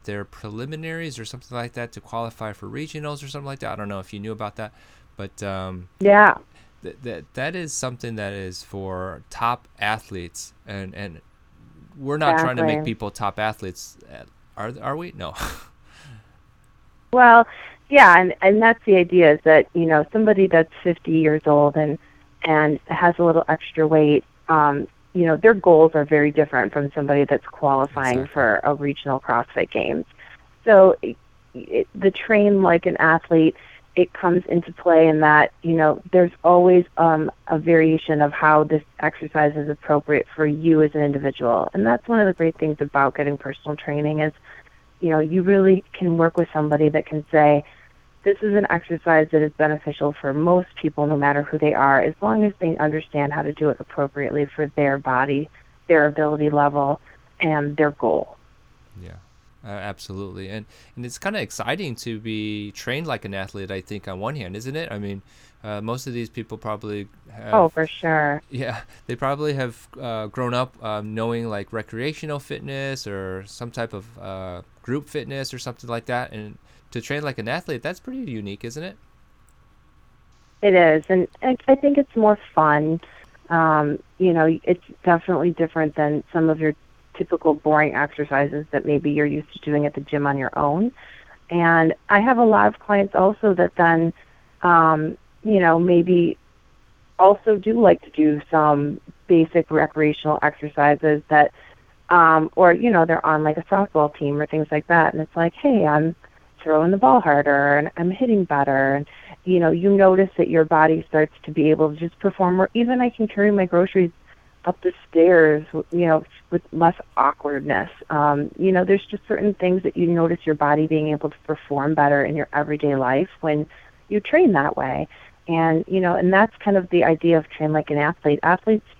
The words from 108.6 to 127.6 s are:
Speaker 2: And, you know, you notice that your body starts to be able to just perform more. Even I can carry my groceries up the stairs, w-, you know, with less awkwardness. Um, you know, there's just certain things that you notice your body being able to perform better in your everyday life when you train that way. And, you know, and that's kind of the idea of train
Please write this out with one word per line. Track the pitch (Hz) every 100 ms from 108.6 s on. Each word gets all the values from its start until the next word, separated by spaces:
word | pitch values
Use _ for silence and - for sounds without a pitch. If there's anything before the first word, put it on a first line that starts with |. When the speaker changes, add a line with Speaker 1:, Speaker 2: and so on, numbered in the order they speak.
| 139 135 135 139
Speaker 2:
And, | 147 - - 165 180
you | 180
know, | 165
you | 170 196 196
notice | 190 185 190 -
that | -
your | 165 156
body | 160 156 160 -
starts | 156 156 _
to | -
be | 156 151
able | 156 156
to | 151
just | 165 -
perform | 196 - 180 185
more. | 190
Even | 233 240 254
I | 247
can | 233 214
carry | 202 208
my | 202 180
groceries | 175 190 190 170 - _ _ _ _ 170
up | -
the | 180 - -
stairs, | 165 170 175 156 151 156
w-, | 160 -
you | 170 170
know, | 156 - - -
with | 175 -
less | 160 165 - - -
awkwardness. | 139 - 147 143 147 107 175 - -
Um, | 151 147 143 147 -
you | 190
know, | 185
there's | 180 196 -
just | 208 -
certain | 214 208
things | 190 180 185
that | 185 -
you | 170
notice | 170 165 170 160
your | 147
body | 147 151 156
being | 156 151
able | 151 151
to | - -
perform | 151 - 139 143
better | 156 143 143 123
in | 151
your | -
everyday | 147 151 151 147 135
life | 127 135 185 -
when | 160 151 156 - - _ -
you | 208
train | - 311 330
that | 160 147 -
way. | 131 143 156 - - _ -
And, | 165 165 160 -
you | 190
know, | 175 170
and | 180
that's | 196 220 -
kind | 208 196
of | 185
the | 175
idea | 165 160 170 165
of | -
train | -